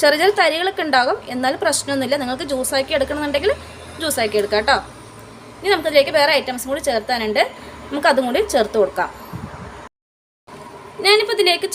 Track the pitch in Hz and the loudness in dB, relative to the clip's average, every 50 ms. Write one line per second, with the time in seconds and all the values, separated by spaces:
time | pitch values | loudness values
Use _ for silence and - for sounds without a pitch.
0 | - 294 294 302 330 392 415 415 359 320 311 320 359 381 381 - 339 311 269 262 | 4 4 6 6 4 4 4 4 4 2 2 0 -2 -2 -2 -2 -2 2 2 4
1 | 247 269 381 480 - - 247 247 254 262 302 359 - 330 277 - - 277 277 269 | 4 2 0 -2 -4 -8 -6 -2 0 0 0 0 0 0 0 0 -2 -2 -2 -2
2 | 262 240 269 294 269 247 254 254 339 269 277 254 254 254 302 269 269 269 311 285 | 0 0 -2 -2 -2 -4 -6 -6 -4 -4 -4 -2 -2 -2 -2 -2 -2 0 0 0
3 | 262 - 294 294 302 285 277 285 294 415 571 - - - - - - - - - | 0 0 -4 -4 -4 -2 -2 0 0 0 0 -2 -6 -16 -18 -18 -18 -16 -12 -6
4 | 320 311 277 - 233 214 208 208 202 208 214 208 220 277 269 196 - - - - | -4 -4 -2 0 -2 0 0 0 0 2 0 0 2 2 2 2 0 -6 -16 -20
5 | - - - - - - - - - - - - - 370 403 339 302 320 302 285 | -20 -20 -20 -20 -20 -20 -20 -20 -20 -20 -16 -6 0 0 0 2 2 2 4 4
6 | 277 285 294 311 285 302 320 277 214 262 254 247 - 262 269 311 - 285 247 220 | 4 4 4 4 4 4 4 2 0 -2 -6 -8 -6 -6 -6 -4 -2 -2 -2 -2
7 | 208 - 247 233 220 214 208 262 359 523 - - - - - - - - 277 285 | -2 -2 -4 -2 -2 0 2 0 0 0 -2 -14 -18 -18 -18 -16 -12 -8 -6 0
8 | 294 339 285 247 262 247 240 339 440 415 - 254 220 208 - 220 196 185 - - | 2 2 4 4 2 0 0 0 0 2 2 0 0 2 2 2 2 2 0 -2
9 | 175 - - - - - - - - - - - - - - - - - _ _ | -4 -4 -6 -14 -16 -14 -14 -12 -12 -12 -14 -14 -16 -16 -16 -18 -20 -20 _ _
10 | _ _ _ _ _ _ _ _ _ - - - - - - - - - - - | _ _ _ _ _ _ _ _ _ -20 -20 -20 -20 -20 -20 -20 -20 -18 -10 -2
11 | - 381 415 427 440 415 480 - 381 359 349 339 370 392 | 2 4 4 4 4 2 0 2 2 2 2 0 -2 -2